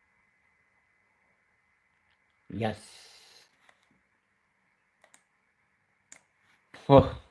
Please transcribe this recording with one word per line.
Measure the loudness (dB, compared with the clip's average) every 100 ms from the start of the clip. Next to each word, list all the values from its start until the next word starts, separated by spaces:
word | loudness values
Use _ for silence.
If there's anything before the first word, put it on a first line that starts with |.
| -20 -20 -20 -20 -20 -20 -20 -20 -20 -20 -20 -20 -20 -20 _ _ _ -20 _ _ -20 -20 _ _ -14
ইয়েস। | -6 -6 -6 -14 -20 -20 -20 -20 -20 -20 -20 -20 -20 -20 -20 _ _ _ _ _ _ _ _ _ _ -20 -20 -20 _ _ _ _ _ _ _ _ -20 -20 _ -20 -20 -20 -18 6
ওহ, | 8 8 0 -16